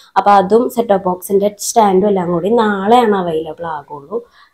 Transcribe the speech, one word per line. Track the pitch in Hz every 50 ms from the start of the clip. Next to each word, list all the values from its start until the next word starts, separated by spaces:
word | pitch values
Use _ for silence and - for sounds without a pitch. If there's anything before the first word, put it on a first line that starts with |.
| - _ -
അപ്പൊ | 190 196 202
അതും | 202 196 190 185 214 233 247 247
സെറ്റ് | - 240 233 233
ടോപ്പ് | 202 190 190
ബോക്സിന്റെ | 185 180 180 - - 208 196 196 208 202 -
സ്റ്റാൻഡും | - - - 233 214 202 185 185 196 214
എല്ലാം | 202 185 175 170
കൂടി | 175 170 165 196
നാളെയാണ് | 233 233 220 208 202 196 190 208 233 247 240 214 202
available | 196 180 170 160 160 160 156 151 - 170
ആകുള്ളൂ. | 165 160 147 139 - 147 143 139 151 202 240 - _ _ _ _ _